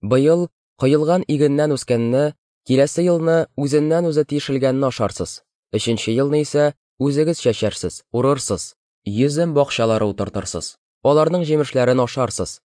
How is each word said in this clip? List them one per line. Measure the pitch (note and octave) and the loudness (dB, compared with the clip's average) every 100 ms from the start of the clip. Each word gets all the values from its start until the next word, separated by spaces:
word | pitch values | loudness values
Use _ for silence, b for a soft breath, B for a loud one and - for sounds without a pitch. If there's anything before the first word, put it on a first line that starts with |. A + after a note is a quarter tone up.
Быел | G#2 B2+ C#3+ E3+ F3 _ _ _ | 0 2 4 2 0 _ _ _
коелган | C3 D3 D3+ F3+ - | 2 2 2 0 0
игеннән | D3+ D3 C#3+ D3+ | 0 2 2 0
үскәнне, | C#3 - A#2+ A#2 B2+ D3 - _ _ - | -2 0 0 2 2 0 -4 _ _ -2
киләсе | C3 C3+ - F3+ | 2 2 2 0
елны | F3 D#3+ E3 D#3+ - | 2 2 0 0 -4
үзеннән | C#3+ D3 D3+ D#3+ F3 | 0 0 2 0 0
үзе | D3+ | 0
тишелгәнне | D3+ C#3+ - C3+ C3 C3 C3+ | 0 -2 -2 -2 0 0 -2
ашарсыз. | - G#2 - F2+ - _ _ _ | -2 -4 -4 -10 -10 _ _ _
Өченче | G#2+ A2 A2+ - | -4 -2 -2 -2
елны | A2+ C#3 D3+ | -2 0 -2
исә | D3+ D3 D3 - _ _ | -2 0 0 -2 _ _
үзегез | C3+ C#3+ D#3 E3 | -2 0 0 0
чәчәрсез, | - A2 G#2+ - F2+ - _ | 0 0 -2 -4 -8 -10 _
урырсыз, | A#2 B2+ C#3+ - G2 - - _ _ - | -2 0 0 -2 -6 -6 -16 _ _ -8
йөзем | G2+ C3+ D3 E3+ | 0 0 2 0
бакчалары | C#3+ C#3 - A2+ A2 G#2+ | 2 0 0 0 2 0
утыртырсыз. | G2 G2+ G#2 F#2+ F2 - - _ _ | -2 -6 -6 -8 -8 -10 -16 _ _
Аларның | C3 D3+ D#3 F3+ | 2 2 2 0
җимешләрен | E3 D3+ C#3+ C3+ B2 B2+ | 0 0 0 0 2 2
ашарсыз. | A#2+ - B2 - F#2 - | 0 -2 -4 -4 -8 -8